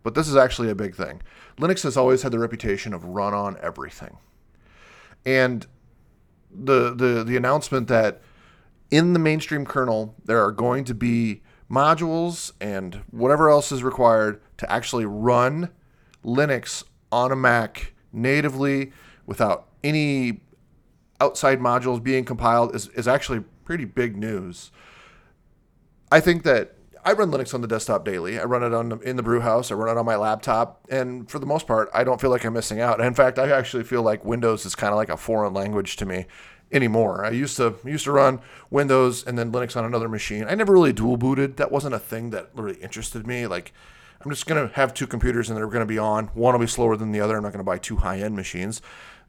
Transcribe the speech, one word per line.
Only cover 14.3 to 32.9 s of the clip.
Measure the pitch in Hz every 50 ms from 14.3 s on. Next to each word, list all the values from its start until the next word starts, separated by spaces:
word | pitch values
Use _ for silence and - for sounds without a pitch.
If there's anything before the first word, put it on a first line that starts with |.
| 101 104 - _ -
to | - - -
actually | 101 120 117 - - 120 110
run | 104 104 107 110 123 123 120 123 131 147 160 180 175 - _ _ _ _ _ _ _ _ _ -
Linux | 113 120 135 151 147 135 117 - - - - - - _ _ _ _
on | 107 120 123 131
a | 135
Mac | 135 131 123 120 117 110 104 - - - - - _ _ _
natively | - 110 117 131 139 151 147 147 131 135 139 139 139 139 139 135 - - - - - _ _
without | - 101 - 120 101 87 - - _ _ _ -
any | 143 151 156 151 147 139 135 127 120 107 - - _ _ _ _ _ _ _ _ _ _ _ _ _ _ _
outside | 135 143 - - - 135 135 127
modules | 123 123 120 123 123 127 123 117
being | 113 131 135 131 123
compiled | 123 123 120 123 117 117 117 120 120 120
is, | 113 101 -
is | - 123 113
actually | 123 131 143 - - 127 110 - - _ _ _
pretty | - 120 165 131
big | 95 - 131 123 120 104
news. | 98 107 113 107 95 92 90 87 - - - _ _ - - - - - - _ _ _ _ _ _ _ _ _ _ _ _ _ _ _ _ _ _ _ _
I | 143 160
think | 160 180 170 170 -
that | 160 131 110 - - - _ _ _ _ - -
I | -
run | 214 208 208 170
Linux | 143 135 127 - -
on | 120
the | 117 107
desktop | 113 110 - - 107 95 85
daily. | 107 95 90 82 92 107 110
I | 85
run | 120 127 120
it | 120 117 117
on | 113 117 117
the, | 110 -
in | - 127 127
the | 127
brew | 113 117 120 120
house. | 120 117 110 120 123 -
I | 110
run | 104 110 113 117
it | 117
on | 117
my | 117 110
laptop. | 104 104 107 107 107 - 135 113 113 120 117 - _ _ -
And | 131 135 127 127 127 127 110 -
for | - 143
the | 135
most | 139 147 - -
part, | - 117 110 107 - -
I | 98 127
don't | 127 127 110
feel | 139 131
like | 123 120 -
I'm | 113 117
missing | 117 107 - 110 107
out. | 120 120